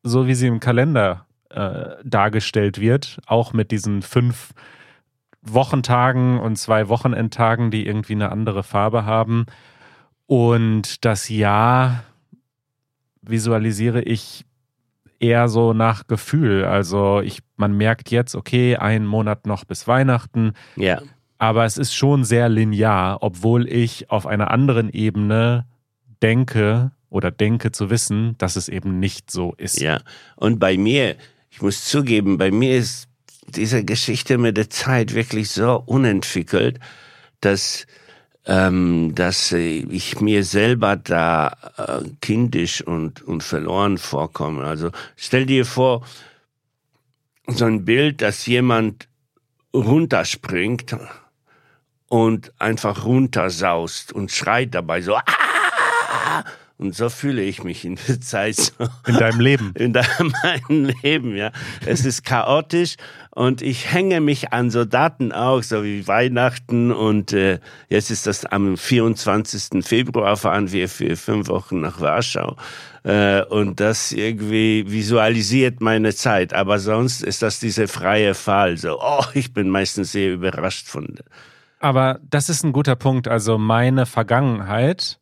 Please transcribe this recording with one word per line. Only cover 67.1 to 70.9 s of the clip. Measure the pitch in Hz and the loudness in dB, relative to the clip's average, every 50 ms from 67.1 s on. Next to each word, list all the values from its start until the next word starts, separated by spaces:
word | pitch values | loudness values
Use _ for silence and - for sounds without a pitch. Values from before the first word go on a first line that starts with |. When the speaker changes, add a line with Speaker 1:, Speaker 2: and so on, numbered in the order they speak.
| 107 104 95 - 101 | 2 2 0 0 0
Speaker 2:
äh, | 98 95 98 92 - - - - - - _ | 2 2 2 0 -2 -6 -16 -20 -20 -6 _
jetzt | - 104 104 - | 0 0 0 -2
ist | 110 - - | -6 -4 -2
das | 104 98 - - | -4 -4 -4 -6
am | - - 98 101 98 92 | -4 -2 0 0 0 -2
vierundzwanzigsten | 85 - - 127 120 113 117 113 - - 107 95 107 110 - - 101 - - - 95 | -4 -2 0 2 2 4 2 0 0 0 0 0 0 -2 -4 -8 -8 -8 -2 -2 -4
Februar, | 90 - 113 117 127 127 123 - 104 98 104 | 0 2 0 0 0 0 -2 0 2 2 0
fahren | 101 - 98 87 104 104 90 | 2 0 0 0 0 -2 -2
wir | 92 95 90 | -2 -2 -4
für | 90 | -4